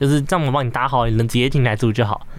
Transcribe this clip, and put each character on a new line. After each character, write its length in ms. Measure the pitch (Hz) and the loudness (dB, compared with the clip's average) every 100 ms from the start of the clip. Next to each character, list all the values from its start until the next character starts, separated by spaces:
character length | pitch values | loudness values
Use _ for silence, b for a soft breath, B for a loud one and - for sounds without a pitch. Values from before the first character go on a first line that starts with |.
就 80 | 139 | 0
是 140 | 147 | 2
帐 200 | 139 185 | 0 -2
篷 80 | 143 | 0
帮 160 | 139 123 | 0 -2
你 40 | |
搭 180 | 120 131 | -2 0
好， 180 | 131 117 | 0 0
你 80 | 110 | 0
能 120 | 117 | 0
直 60 | |
接 120 | 120 131 | 0 2
进 160 | 151 | 2
来 140 | 120 107 | 0 2
住 160 | 117 | 0
就 140 | 110 107 | 0 -2
好。 200 | 104 - | -2 -10